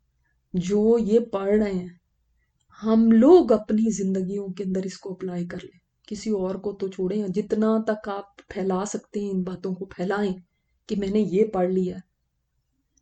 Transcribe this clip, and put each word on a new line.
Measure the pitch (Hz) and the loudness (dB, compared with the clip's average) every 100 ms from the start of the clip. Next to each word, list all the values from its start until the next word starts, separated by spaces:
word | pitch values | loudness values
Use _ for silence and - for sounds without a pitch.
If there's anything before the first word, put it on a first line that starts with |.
| _ _ _ _ _ | _ _ _ _ _
जो | 185 175 208 214 233 | -4 0 2 4 2
ये | 196 226 226 | 4 2 2
पढ़ | 190 196 214 | -2 0 2
रहे | 208 | 0
हैं, | 190 180 175 _ _ _ _ _ _ _ - | -2 -6 -14 _ _ _ _ _ _ _ -8
हम | 214 226 226 | 2 4 6
लोग | 226 269 359 240 | 8 10 8 8
अपनी | 214 - 214 220 | 2 2 0 0
जिंदगियों | 185 190 190 185 202 196 | 0 -2 -2 -4 -6 -8
के | 180 | -8
अंदर | 190 185 185 | -6 -4 -6
इसको | 185 202 | -10 -12
apply | 180 190 175 175 | -10 -8 -8 -8
कर | 180 | -10
लें, | - _ _ _ - | -16 _ _ _ -14
किसी | 208 220 | -10 -4
और | 208 185 196 | -4 -4 -6
को | 208 | -8
तो | 196 190 | -8 -8
छोड़ें। | 190 185 214 202 | -4 -4 -2 -2
जितना | 180 208 214 220 220 220 | -4 -2 0 2 2 0
तक | 214 208 | -4 -6
आप | 202 - - - | -10 -12 -20 -14
फैला | 208 190 185 208 | -6 -2 -2 -4
सकते | 202 - 214 | -8 -10 -8
हैं | 202 | -4
इन | 190 | -4
बातों | 180 180 190 | -4 -8 -8
को | 185 190 | -8 -10
फैलाएं | - 185 202 202 185 - _ _ _ - | -8 -4 -2 -2 -6 -12 _ _ _ -8
कि | 214 | -6
मैंने | 196 214 | -2 0
ये | 190 180 | 0 0
पढ़ | 220 185 180 | 0 0 0
लिया, | 185 180 185 - _ _ _ _ _ _ _ _ _ | 0 -2 -6 -16 _ _ _ _ _ _ _ _ _